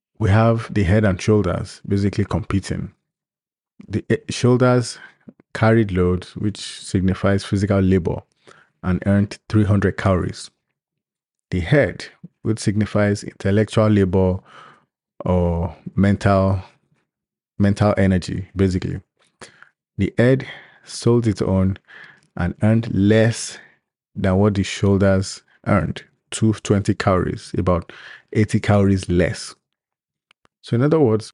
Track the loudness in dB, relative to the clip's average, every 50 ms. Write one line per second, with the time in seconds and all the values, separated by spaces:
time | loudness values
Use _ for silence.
0 | _ _ _ -4 0 2 2 4 4 2 2 0 -4 -4 -2 0 0 2 2 2
1 | 2 2 0 0 0 2 2 2 2 0 -2 -4 -6 -10 -14 -14 -6 -4 -2 -2
2 | 0 -2 -2 -2 -4 -2 -4 -4 -4 -2 -4 -4 -4 -4 -8 -8 -8 -10 -14 _
3 | _ _ _ _ _ _ _ _ _ _ _ _ _ _ _ -20 -12 -8 -8 -6
4 | -4 -2 -4 -4 -4 -6 -6 0 2 2 4 4 4 4 2 2 0 -4 -8 -16
5 | -20 -20 _ _ _ -20 -20 _ _ _ -4 0 2 4 4 4 2 2 0 0
6 | 0 0 0 -2 -4 -10 -10 -6 -6 -6 -6 -8 -10 -14 -16 -16 -8 -4 -2 0
7 | 0 0 0 0 0 0 0 -2 -2 -2 -2 -2 0 0 2 2 2 2 2 2
8 | 0 -2 -6 -8 -10 _ _ _ _ -20 -20 _ _ _ _ _ -4 -4 -2 -2
9 | 0 2 2 2 0 -2 -4 -12 _ -2 0 0 2 2 2 2 2 0 -2 0
10 | 0 0 0 0 -2 -4 -8 -12 -16 -20 _ _ _ _ _ _ _ _ _ _
11 | _ _ _ _ _ _ _ _ _ -6 -4 -4 -2 0 2 2 2 0 -2 -8
12 | -14 -18 -18 _ -20 -20 _ _ -6 -4 -4 -2 -2 -2 -2 -2 -2 -2 0 0
13 | 0 0 0 -2 -6 -12 -12 -6 -2 0 0 0 0 0 0 2 2 4 4 4
14 | 2 2 2 2 2 0 0 -2 -6 -14 -20 -20 -20 -20 -20 _ _ _ _ _
15 | _ _ _ -8 -4 -2 0 0 0 0 -2 -2 -4 -6 -8 -12 -18 -6 -2 0
16 | 2 2 2 2 2 2 2 2 2 2 0 -2 -6 -10 _ _ _ _ _ _
17 | _ _ _ _ _ _ _ _ _ _ _ 0 0 0 2 2 2 2 2 2
18 | 2 2 2 0 -2 -4 -8 -10 -10 -8 -2 0 0 0 0 -2 -4 -6 -8 -10
19 | -12 _ _ _ _ _ _ -20 -20 -20 _ _ -20 -20 _ _ _ _ _ -4
20 | -4 -2 0 2 2 4 2 2 -2 -6 -14 -18 -20 -20 _ _ _ -18 -10 -2
21 | 0 2 2 2 2 0 0 -2 -2 0 0 2 2 0 -2 -4 _ _ -20 -20
22 | -20 -20 -20 _ _ _ -6 -4 -4 -4 -2 0 0 2 2 2 0 -2 0 2
23 | 2 4 4 4 4 2 0 -4 -8 -14 -14 -18 -20 -20 _ _ _ _ _ _
24 | _ _ -8 -4 -2 0 2 2 2 2 2 0 -2 -4 -4 -2 0 2 2 4
25 | 4 2 2 2 0 -4 -8 -16 _ _ _ _ -4 -2 0 0 0 -2 -6 -10
26 | -14 _ _ _ _ _ -4 0 0 0 0 0 0 0 0 0 0 0 -2 -2
27 | 0 0 0 0 0 -2 -6 -8 -10 -8 -6 -4 0 0 0 -2 -2 -8 -16 -20
28 | -20 -20 -20 -20 _ _ -2 0 0 0 0 -2 0 2 2 4 4 4 2 0
29 | 0 0 0 0 0 0 -2 -6 -12 -18 -20 _ _ _ _ _ _ _ _ _
30 | _ _ _ _ _ _ _ _ _ _ _ _ -8 -4 0 0 2 2 2 4
31 | 4 4 2 0 -2 -6